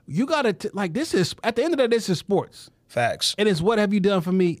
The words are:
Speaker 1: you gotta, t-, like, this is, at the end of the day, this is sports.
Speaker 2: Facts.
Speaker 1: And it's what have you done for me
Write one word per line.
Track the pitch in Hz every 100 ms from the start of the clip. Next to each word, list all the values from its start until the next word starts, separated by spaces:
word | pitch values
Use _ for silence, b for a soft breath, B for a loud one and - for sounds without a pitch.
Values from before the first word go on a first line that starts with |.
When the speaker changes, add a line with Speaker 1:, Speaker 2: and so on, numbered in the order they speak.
| b
Speaker 1:
you | 147 277
gotta, | 311 240
t-, | 180 -
like, | 196 190
this | 185 330
is, | 196 175 -
at | 220 233
the |
end | 311
of | 285
the | 240
day, | 233
this | 202
is | 170
sports. | - 190 - - - _ _
Speaker 2:
Facts. | 120 117 - - -
Speaker 1:
And | 214
it's | 165
what | 185 226
have | 202
you | 208
done | 190 190
for | 170
me | 185 175 -